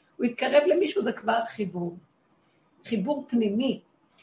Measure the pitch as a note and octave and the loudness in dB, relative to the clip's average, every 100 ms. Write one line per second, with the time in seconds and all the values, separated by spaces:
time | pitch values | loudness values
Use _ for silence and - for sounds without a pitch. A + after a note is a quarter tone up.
0 | _ - A#3+ - C4 C#4 D4+ F4 D4+ G4 | _ -4 -2 -2 2 4 6 4 2 0
1 | B3+ - G#3 A#3 A3+ - G3 F3 F3 F3 | -2 -2 0 0 -2 -6 -6 -4 -8 -8
2 | - _ _ _ _ _ _ _ - A3 | -18 _ _ _ _ _ _ _ -6 -4
3 | G3+ C#4+ - A#3+ G#3+ G#3 C4 - - _ | -2 -4 -2 0 2 2 0 -2 -8 _
4 | _ _ | _ _